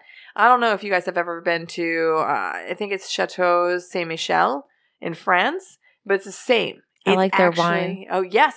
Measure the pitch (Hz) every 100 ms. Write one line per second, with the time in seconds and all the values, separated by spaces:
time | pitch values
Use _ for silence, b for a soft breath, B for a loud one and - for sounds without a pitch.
0 | B B B - 220 247 233 202 208 180
1 | 180 180 175 170 175 170 170 - 170 165
2 | 165 160 127 131 90 87 87 180 208 190
3 | - - 185 - 180 175 175 180 175 190
4 | 170 165 - 170 185 277 - _ _ _
5 | 175 165 - 180 214 359 - - _ _
6 | - 196 196 185 - 233 175 - _ _
7 | - 185 190 196 180 170 170 170 180 190
8 | 190 185 185 208 294